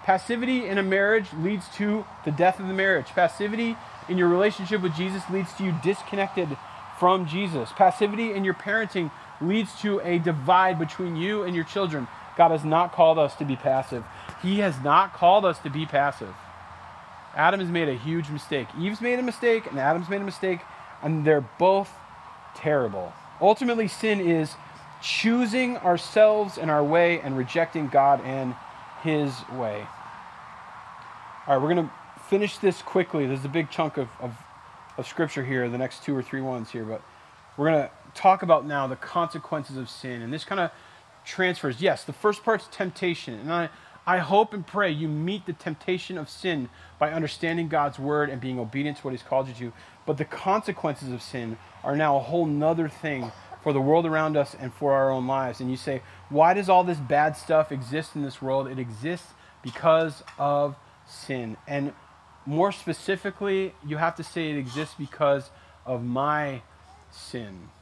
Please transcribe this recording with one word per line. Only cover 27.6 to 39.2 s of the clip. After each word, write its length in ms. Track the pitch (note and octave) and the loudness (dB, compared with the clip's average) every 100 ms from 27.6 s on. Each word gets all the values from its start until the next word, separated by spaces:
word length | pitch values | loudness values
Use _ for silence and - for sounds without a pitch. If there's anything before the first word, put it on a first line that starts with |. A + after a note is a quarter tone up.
| E3 E3 D3 | 0 0 2
God 340 | C#3+ C#3 C#3 A#2+ | 6 6 4 2
and 300 | C3+ B2+ A#2+ - - - - | -4 -4 -8 -14 -18 -18 -8
his 280 | D#3+ D3+ C#3+ B2+ - | -2 0 0 -4 -10
way. 340 | B2+ A#2 G#2 G#2+ - - - - - - - - - - - - - - - - | -4 -4 -4 -10 -16 -18 -18 -18 -20 -20 -20 -18 -18 -18 -18 -18 -18 -18 -18 0
All 100 | C#3 | 2
right, 60 | |
we're 80 | D3 | 4
gonna 220 | F3 D#3+ - - - - | 2 0 -6 -20 -20 -2
finish 280 | G3 G3+ - | 0 0 0
this 240 | G3 F3 | 0 0
quickly. 460 | - F#3+ F3 D#3+ C#3 | -2 0 0 0 -2
There's 180 | C3+ C#3 | -2 -2
a 40 | |
big 200 | D3+ D#3 | -2 -2
chunk 280 | - D#3 - | -2 -2 -2
of, 100 | B2 - | -8 -8
of, 140 | B2 A2+ - - - - - - | -12 -12 -18 -20 -20 -20 -18 -10
of 80 | B2+ | -10
scripture 380 | - D#3+ - | -4 -4 -2
here, 260 | B2+ C3 B2 | -4 -2 -2
the 80 | A#2+ | -2
next 260 | B2+ - | -6 -6
two 120 | - C#3 | -4 -4
or 80 | |
three 180 | B2 C3+ | -4 -6
ones 300 | C3 B2+ A2 | -6 -6 -8
here, 140 | B2 A2 | -10 -8
but 180 | A2 - - - - - - | -10 -12 -20 -20 -20 -20 0
we're 120 | D3 | 2
gonna 220 | D#3 C3 - - - | 4 2 -8 -20 2
talk 260 | G3 F#3+ | 4 6
about 240 | F#3 D#3+ C#3+ | 6 2 4
now 220 | C#3+ C3+ | -4 -4
the 80 | B2+ | -6
consequences 840 | - F3 | -6 -2